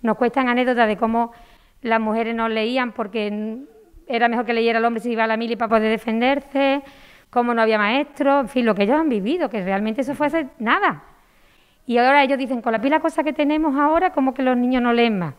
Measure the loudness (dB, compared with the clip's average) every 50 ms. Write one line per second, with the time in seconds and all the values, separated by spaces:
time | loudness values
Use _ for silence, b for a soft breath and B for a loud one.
0 | 0 -2 0 0 0 0 0 0 0 0 2 0 2 0 2 2 2 0 2 0
1 | -2 0 0 0 -2 -2 B B B B B B B B B B -4 -2 0 0
2 | 0 0 -2 -2 -2 -2 -2 -4 -2 -2 -2 -2 -2 -2 -2 -2 -4 -4 -4 -6
3 | -8 -6 -4 -4 -4 -4 -4 -6 -6 -8 -8 -10 -14 -18 -20 -20 -20 _ _ -20
4 | -12 -6 -2 0 0 0 0 0 -2 -2 -2 0 0 0 0 2 0 0 -2 -2
5 | -4 -4 -2 -2 0 0 0 -2 -2 -4 -4 -4 -2 0 2 2 2 2 0 -2
6 | -2 -4 -2 0 2 2 0 0 -2 -4 -2 0 2 2 0 0 -4 B B B
7 | B B B B B B -2 0 0 0 2 2 2 2 2 2 2 2 2 0
8 | -2 -4 -4 -2 2 2 2 2 0 0 -2 0 2 2 2 2 2 2 2 2
9 | 2 0 0 0 -2 -2 -2 -2 -2 -4 -4 -4 -4 -2 -2 -2 -2 -2 -2 -4
10 | -4 -4 -2 -2 -2 0 0 -2 -4 -4 -8 _ -2 0 0 2 0 -2 -2 -4
11 | -12 -20 -20 b b b b b b b b b b b b b b -2 0 2
12 | 4 6 6 4 4 4 0 -2 -2 -4 -4 -4 -2 -2 -2 0 0 2 0 2
13 | 0 0 -2 -2 -4 -2 -2 0 0 0 2 0 0 0 0 2 2 2 2 2
14 | 0 0 0 0 0 0 0 0 0 0 2 2 0 0 0 0 2 2 2 2
15 | 2 2 2 -2 -4 -6 -8